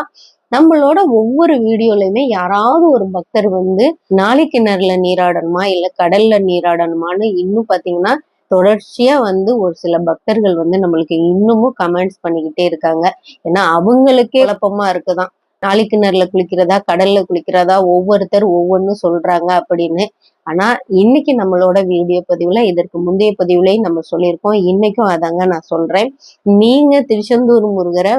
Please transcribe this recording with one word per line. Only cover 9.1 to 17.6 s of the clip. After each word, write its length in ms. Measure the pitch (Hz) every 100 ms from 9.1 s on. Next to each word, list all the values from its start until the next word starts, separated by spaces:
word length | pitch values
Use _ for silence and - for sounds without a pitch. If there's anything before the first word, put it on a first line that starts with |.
| 285
வந்து 300 | 214 190 196 247
ஒரு 160 | 180 165
சில 200 | 175 170
பக்தர்கள் 560 | 170 160 - 220 208 165
வந்து 220 | 165 190
நம்மளுக்கு 360 | 180 160 156 165
இன்னமும் 520 | 170 180 220 220 247 254
கமெண்ட்ஸ் 440 | 175 175 190 190
பண்ணிக்கிட்டே 420 | 175 165 156 156 175
இருக்காங்க. 400 | 160 165 165 175 - - -
ஏன்னா 200 | - 180 180
அவங்களுக்கே 720 | 165 190 254 269 254 240 262
குழப்பமா 440 | 262 196 202 202 202
இருக்குதாம், 420 | 180 180 175 185 _ _ _
நாளை 200 | 196 202 214
கிணறுல 400 | 214 202 185 185
குளிக்கிறதா 520 | 185 180 180 180 196
கடல்ல 400 | - 175 190 196
குளிக்கிறதா 520 | 180 175 - 185